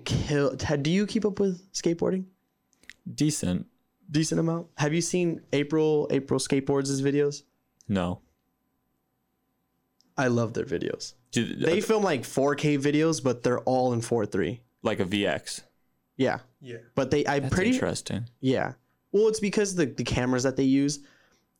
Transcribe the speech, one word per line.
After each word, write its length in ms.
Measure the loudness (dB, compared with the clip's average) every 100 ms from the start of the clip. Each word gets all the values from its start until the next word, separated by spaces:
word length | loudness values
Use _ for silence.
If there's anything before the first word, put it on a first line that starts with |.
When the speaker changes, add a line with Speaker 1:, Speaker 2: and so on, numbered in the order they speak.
| -2
Speaker 1:
kill. 500 | -2 0 0 0 0
Ted, 260 | -2 -2
do 80 | 0
you 160 | 0 0
keep 200 | 0 -2
up 160 | 0
with 200 | 0 -2 -8
skateboarding? 500 | -4 -2 0 0 -2 -4 _ _ _ _ _ -20 -18 -10
Speaker 2:
Decent. 520 | -2 0 0 0 -2 -4 _ _ _ -4
Speaker 1:
Decent 300 | -2 0 0
amount. 280 | 0 -2 -6 -4
Have 160 | -2
you 80 | 0
seen 400 | 0 0 0 -2 -2
April, 560 | -2 0 2 2 2 0
April 300 | -2 0 -2
Skateboards' 640 | 0 0 2 0 0 -2
videos? 420 | 0 2 2 -2 -12 _ _ _ -2
Speaker 2:
No. 320 | 0 0 -4 _ _ _ _ _ _ _ _ _ _ _ _ _ _ _ _ _ _ _ -2
Speaker 1:
I 100 | 2
love 260 | 2 0
their 120 | -2 -4
videos. 480 | -4 -4 -6 -10 -18 _
Speaker 2:
Do 120 | -2 -2 0
Speaker 1:
They 240 | 0 2
Speaker 2:
uh, 20 |
Speaker 1:
film, 220 | 2 2
like, 200 | 2 0
four 320 | -2 0 2 2
K 220 | 2 2
videos, 440 | 2 2 2 2
but 220 | 0 0
they're 160 | 0 0
all 320 | 0 0 2
in 80 | 0
four 240 | 0 0 0
three. 360 | 0 -2 -4 _ _
Speaker 2:
Like 180 | -2 0
a 60 | 0
V 220 | 0 0
X. 340 | -2 -6 -12 -14 _ _ _ _ -2
Speaker 1:
Yeah. 240 | 0 0 -6 _
Speaker 3:
Yeah. 160 | -18 -18 -8 -4
Speaker 1:
But 160 | 0
they, 140 | 2 2
I'm 160 | 0
Speaker 2:
That's 120 | 0 0
Speaker 1:
pretty 160 | 2
Speaker 2:
interesting. 540 | 2 0 -4 -6 -8 -8 _
Speaker 1:
Yeah. 340 | 0 0 0 -6 _ _ _
Well, 160 | 2 2
it's 120 | 2
because 340 | 0 0 0 0
the, 100 | -2
the 160 | -2
cameras 400 | -2 0 2 2
that 120 | 2 2
they 80 |
use 360 | 2 4 2 -2 -12 _ _ _ _